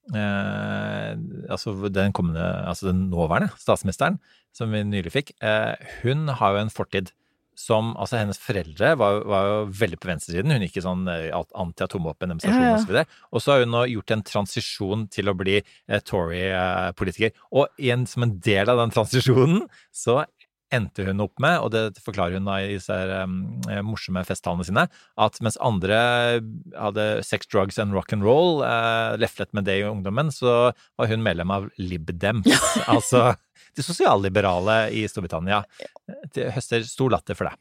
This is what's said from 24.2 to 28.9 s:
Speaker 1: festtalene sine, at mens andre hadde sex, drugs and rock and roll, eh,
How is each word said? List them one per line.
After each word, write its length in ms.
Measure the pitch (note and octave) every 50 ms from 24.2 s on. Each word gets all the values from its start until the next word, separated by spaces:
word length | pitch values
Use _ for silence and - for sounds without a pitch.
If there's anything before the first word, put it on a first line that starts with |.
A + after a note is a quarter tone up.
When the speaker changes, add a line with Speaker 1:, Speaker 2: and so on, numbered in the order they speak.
| F2+
Speaker 1:
festtalene 400 | - F#2+ - - F2+ F2 F2 F2+
sine, 220 | E2 F#2+ B2 F3 F3 _ - _ _ _
at 240 | - G#2 - - -
mens 160 | A#2+ A2 - -
andre 840 | - B2+ G#2+ F#2 E2+ F#2+ G#2+ A2+ A#2+ B2 A#2+ A#2+ A#2+ A#2+ A#2+ A#2 A2 A2 A2 A2+ - - -
hadde 480 | - - G#2 G2+ G#2+ G#2+ G#2+ G#2+ G#2+
sex, 240 | G#2 - - - -
drugs 320 | _ - G#2 G2 G2 - -
and 160 | G#2+ G2+ G2
rock 180 | F#2+ - -
and 120 | A2+ G#2 G2
roll, 360 | G#2+ B2+ D3+ F3 F3+ D#3+ D3 B2+
eh, 520 | A#2+ A#2 A#2 A#2 A#2